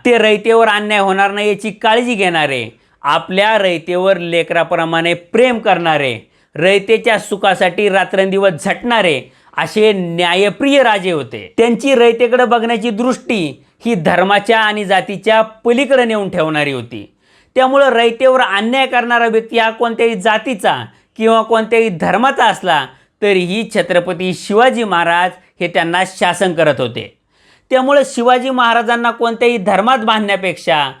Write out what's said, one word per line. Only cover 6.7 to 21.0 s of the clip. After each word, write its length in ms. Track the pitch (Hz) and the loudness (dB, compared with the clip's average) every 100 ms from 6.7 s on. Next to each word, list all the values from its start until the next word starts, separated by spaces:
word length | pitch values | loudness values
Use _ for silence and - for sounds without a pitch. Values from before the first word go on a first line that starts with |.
| 196 196 220 185 214 | 2 0 0 0 -2
सुखासाठी 680 | - - 196 180 190 185 208 | -2 -2 0 2 0 0 0
रात्रंदिवस 760 | 190 185 190 196 196 196 160 | 0 0 0 0 2 0 0
झटणारे 560 | 196 190 240 233 185 139 110 _ _ - | -4 -4 -2 0 2 0 -4 _ _ -8
असे 360 | 156 214 214 | -4 2 2
न्यायप्रिय 920 | 202 175 170 175 180 202 190 277 277 | 2 -2 -2 0 2 0 0 2 4
राजे 280 | 247 208 185 | 4 2 -2
होते. 440 | 165 120 113 101 - | -4 -6 -12 -6 0
त्यांची 360 | 233 233 269 | 0 0 2
रयतेकडे 500 | 262 233 233 240 247 | 4 4 2 2 2
बघण्याची 460 | 247 233 226 233 233 | 2 2 0 -2 -4
दृष्टी 760 | 208 254 240 - 226 156 127 _ _ 226 | -2 -2 -4 -4 -4 -4 -8 _ _ -4
ही 80 | |
धर्माच्या 680 | 220 160 175 190 202 202 226 | -2 0 0 2 2 2 2
आणि 240 | 214 208 | 0 -2
जातीच्या 580 | 196 190 180 196 220 220 | -2 -2 -2 -4 0 2
पलीकडे 640 | 220 - 233 240 277 262 | 0 -2 -2 0 2 2
नेऊन 240 | 240 214 196 | 0 -2 -4
ठेवणारी 440 | 180 156 156 143 | -2 -2 -2 -2
होती. 420 | 135 120 113 98 _ _ _ _ | -4 -8 -14 -16 _ _ _ _
त्यामुळं 340 | - 262 277 277 | 0 2 4 4
रयतेवर 520 | 233 233 233 262 254 | 4 2 2 2 2
अन्याय 460 | 226 196 220 262 262 | 2 0 0 0 0
करणारा 400 | 240 233 240 233 | 0 0 0 0
व्यक्ती 320 | 220 220 233 | 0 -2 0
हा 120 | 226 | 0
कोणत्याही 440 | 226 233 226 233 | 0 -4 0 -2
जातीचा 720 | 220 214 214 220 226 196 139 113 _ | 0 0 0 -2 -4 -2 -2 -6 _